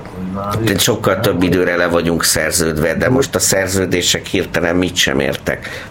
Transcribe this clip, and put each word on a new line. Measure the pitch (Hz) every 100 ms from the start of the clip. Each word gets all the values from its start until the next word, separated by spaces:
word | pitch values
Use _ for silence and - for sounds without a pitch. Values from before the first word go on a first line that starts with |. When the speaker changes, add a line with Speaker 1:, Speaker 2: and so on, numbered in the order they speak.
| - 92
Speaker 1:
hogy | 92
valami | 98 101 101
Speaker 2:
De | 110 98
sokkal | - 107 110
Speaker 1:
ilyesmi. | 92 101
Speaker 2:
több | 90
időre | 92 90 90 87
le | 87
vagyunk | 85 85 85
szerződve, | - 82 78 82 82 78 80
de | 78 82
most | 85 82
a | 90
szerződések | - 98 95 95 90 90 87 85 -
hirtelen | 98 82 82 85 87
mit | 90 -
sem | - 67
értek. | 67 71 - 65 - - -